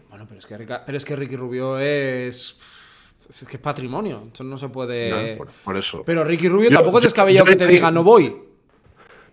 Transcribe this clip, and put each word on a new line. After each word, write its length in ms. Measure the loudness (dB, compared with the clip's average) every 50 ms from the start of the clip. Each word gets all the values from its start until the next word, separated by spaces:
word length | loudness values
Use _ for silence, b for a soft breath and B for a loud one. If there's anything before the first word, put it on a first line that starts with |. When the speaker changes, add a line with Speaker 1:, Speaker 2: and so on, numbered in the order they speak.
| _ _
Speaker 1:
Bueno, 160 | -20 -20 -20 -20
pero 100 | -20 -20
es 80 | -20
que 100 | -20 -20 -18
Rica-, 240 | -16 -14 -14 -14 -14
pero 140 | -12 -12 -12
es 60 | -10
que 120 | -10 -10
Ricky 200 | -10 -10 -10 -12
Rubio 420 | -12 -10 -10 -8 -8 -6 -6 -6 -4
es, 800 | -4 -4 -4 -4 -4 -4 -6 -8 -8 -10 -12 -12 -14 -16 -18 b b b b b b b b b b b b _ _ _
es 160 | -20 -20 -20 -18
que 80 | -18
es 60 | -12
patrimonio. 640 | -10 -10 -8 -8 -10 -10 -8 -8 -8 -10 -10 -12 -18 -20 -20
Eso 100 | -16 -16
no 140 | -14 -14 -12
se 100 | -14 -12
puede 640 | -10 -10 -10 -8 -6 -6 -6 -4 -6 -6 -6 -8
Speaker 2:
No, 60 | -12 -14
por, 100 | -16 -20 _ _ -10
por 120 | -8 -6 -6
eso. 240 | -6 -8 -10 -10 -6
Speaker 1:
Pero 180 | -4 -2 -2
Ricky 260 | 0 -2 -2 0 0 2
Rubio 180 | 2 4 4 6
Speaker 2:
Yo, 80 | 6
Speaker 1:
tampoco 220 | 6 4 4 2 2
es 60 | 2
Speaker 2:
yo, 20 |
Speaker 1:
descabellado 400 | 2 2 2 4 4 6 6 6
Speaker 2:
yo 60 | 6
Speaker 1:
que 40 | 6
te 80 | 4 6
Speaker 2:
te 60 | 4
Speaker 1:
diga, 180 | 4 6 4 2
"No 140 | 2 4 6
voy". 320 | 6 6 6 4 2 -4 -12 -20 _ _ _ _ _ _ _ _ _ _ b b b b b b b